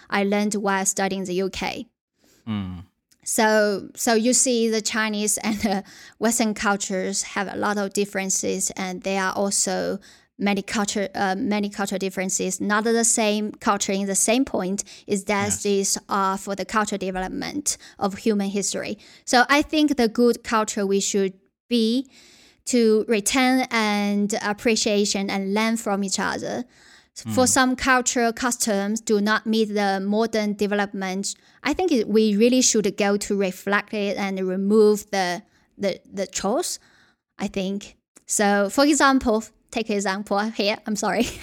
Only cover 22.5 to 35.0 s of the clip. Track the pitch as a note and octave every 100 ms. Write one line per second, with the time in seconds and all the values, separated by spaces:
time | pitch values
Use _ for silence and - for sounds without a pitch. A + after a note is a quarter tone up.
22.5 | _ - B3 A3+ G#3+ A3 A3 G#3 C4+ B3+
23.5 | C4 B3 A#3 G#3+ G#3 G3+ G3+ G3+ A3 G3+
24.5 | G#3 A#3+ A3 A3+ G#3 G#3 G3+ G3 G3 F#3+
25.5 | G#3 A3 A3+ A3 G3 G3 G3+ F3+ - -
26.5 | A#3 B3 _ - - _ - A3 A3 B3
27.5 | C#4 B3+ C4 C#4 B3+ B3+ B3+ A#3 A3+ B3
28.5 | - A3+ G3 G3+ G#3+ - G#3 G3+ G#3+ A3+
29.5 | A3 G#3+ G#3 G3+ F#3+ G3 G#3 A3+ A3 G#3
30.5 | G3+ G#3 G#3 G3+ G3+ F#3+ F#3+ G3 - _
31.5 | _ - G3 F#4 C4 - A3 A3 G3+ A#3+
32.5 | B3+ A#3+ A3 G3 - G3+ G3+ - G3+ F#3+
33.5 | F3+ G3 G3+ G3+ G#3+ G3+ F3+ G3 F#3+ F#3
34.5 | F#3+ G3 A3 G#3 G#3